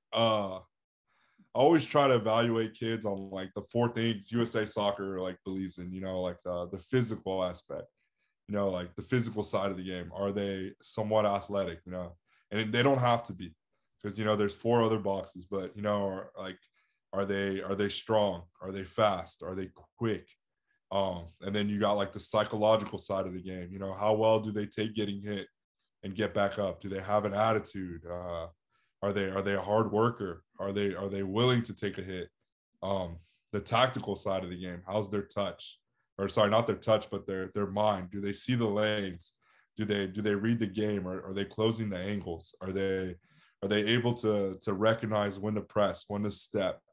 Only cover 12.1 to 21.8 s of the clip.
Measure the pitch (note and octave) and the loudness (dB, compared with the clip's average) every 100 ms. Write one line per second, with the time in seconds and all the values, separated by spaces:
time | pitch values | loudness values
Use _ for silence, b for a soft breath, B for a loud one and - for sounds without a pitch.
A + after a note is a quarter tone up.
12.1 | E2 _ _ - G#2 A2 A#2 C3 C3+ B2 | -12 _ _ -6 -4 0 4 6 6 4
13.1 | A#2 - F2+ F2+ D#2+ _ _ _ _ G#2 | 2 0 -10 -12 -16 _ _ _ _ -10
14.1 | G2+ G#2+ G#2+ G#2 G2+ A#2 A#2+ A2+ A2 G2 | -2 2 4 2 0 2 4 4 2 0
15.1 | G2 F2+ F2+ F2 G2 F2+ G2+ G#2 G#2 G2 | -2 -4 -12 -8 -6 -6 -4 0 0 0
16.1 | F#2+ F#2+ - F#2+ F#2 _ _ _ _ _ | -4 -10 -12 -12 -12 _ _ _ _ _
17.1 | F#2+ G2 G2 G2 F#2+ - G2 G2+ - - | -2 0 0 0 -2 -2 0 0 -2 2
18.1 | A2 G#2 F2 F2 - F#2 G2 F#2+ - G#2+ | 4 4 0 -8 -14 -10 -8 -6 2 4
19.1 | F#2 D#2+ - E2 F#2+ F#2 - - - A#2 | 2 -4 -12 -8 -6 -8 -10 -20 -4 -2
20.1 | G2 - _ _ _ _ _ - G2 F#2+ | -2 -6 _ _ _ _ _ -6 -2 0
21.1 | F2+ E2+ - G2 G2+ G#2 G#2 | -2 -8 -10 -4 0 0 2